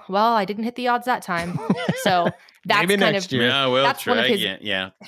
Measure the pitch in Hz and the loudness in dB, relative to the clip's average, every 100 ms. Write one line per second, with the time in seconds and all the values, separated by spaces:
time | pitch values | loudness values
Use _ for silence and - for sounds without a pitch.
0 | - 196 226 226 190 208 226 240 247 240 | -2 0 2 2 -2 -4 -6 -4 -2 -2
1 | 247 226 - 170 170 175 - 214 - - | -2 -4 -4 -6 -4 -4 -2 -2 -2 -2
2 | 196 180 175 - _ _ 180 208 180 202 | 0 2 0 -4 _ _ 0 2 2 2
3 | 180 196 185 131 120 139 135 127 143 262 | 2 0 -2 0 2 2 2 4 2 0
4 | - - 127 208 104 95 107 95 95 - | 0 2 2 2 -2 -6 -4 -4 -4 -10